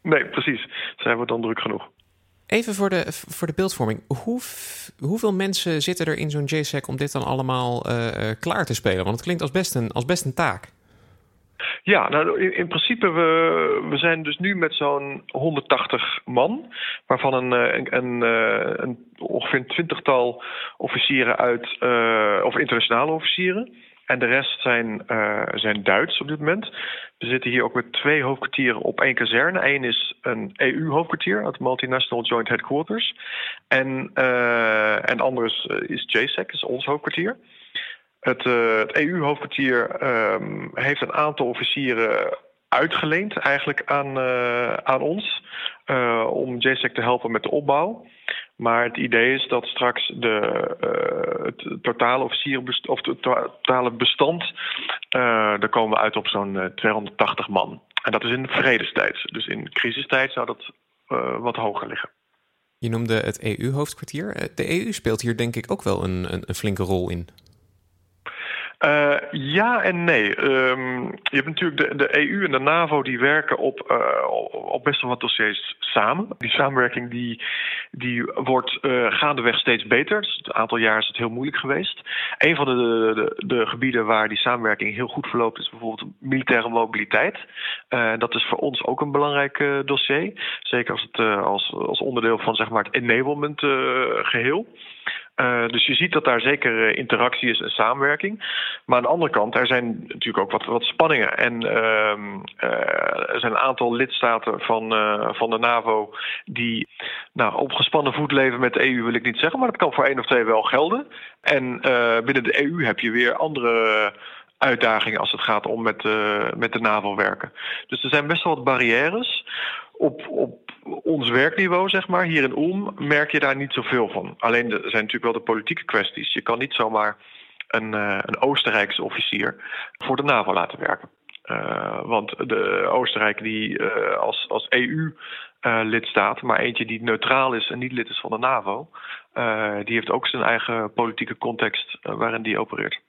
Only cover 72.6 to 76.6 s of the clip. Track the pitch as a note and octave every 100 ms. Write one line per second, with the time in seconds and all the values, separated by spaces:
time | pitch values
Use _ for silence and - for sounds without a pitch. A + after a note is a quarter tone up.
72.6 | C#3 E3 D#3+ D3+ C3+ B2 C3+ D#3 - -
73.6 | C3+ - - A#2+ B1+ - C2 A1+ A1 -
74.6 | - - B2 C3+ B2+ A#2+ A#2 - G#2+ G2+
75.6 | - - - A2+ G#2+ D3+ A3 - A2+ -